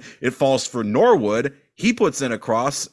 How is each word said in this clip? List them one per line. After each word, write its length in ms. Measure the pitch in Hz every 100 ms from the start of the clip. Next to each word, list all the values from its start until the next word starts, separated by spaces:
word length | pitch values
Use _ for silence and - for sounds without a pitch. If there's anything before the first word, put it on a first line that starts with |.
| - -
it 120 | 123
falls 340 | - 135 131 -
for 160 | 123
Norwood. 760 | 107 120 240 196 104 110 139 - _ -
He 160 | 214
puts 300 | 240 190 -
in 100 | 131
a 60 | 110
cross 500 | - 113 135 139 -